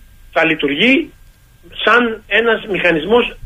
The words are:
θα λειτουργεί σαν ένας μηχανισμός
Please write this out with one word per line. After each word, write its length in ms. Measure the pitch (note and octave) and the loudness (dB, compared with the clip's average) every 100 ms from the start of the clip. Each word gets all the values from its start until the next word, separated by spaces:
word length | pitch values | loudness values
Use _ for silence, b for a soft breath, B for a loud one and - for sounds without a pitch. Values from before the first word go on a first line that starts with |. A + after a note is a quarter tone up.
| - - - | -20 -20 -8
θα 140 | E3+ D#3+ | -2 0
λειτουργεί 680 | D#3 C#3 C#3+ A#3 C4+ - - - _ _ - - - | 0 -2 0 2 0 -2 -10 -20 _ _ -20 -20 -4
σαν 400 | G#3+ A#3 A#3 G#3+ - | 2 2 2 -4 -4
ένας 380 | G#3 A#3 A3 G#3+ | 0 0 0 -2
μηχανισμός 640 | F3 F3 E3 E3 A#3+ A#3+ - | -2 0 0 2 0 0 -4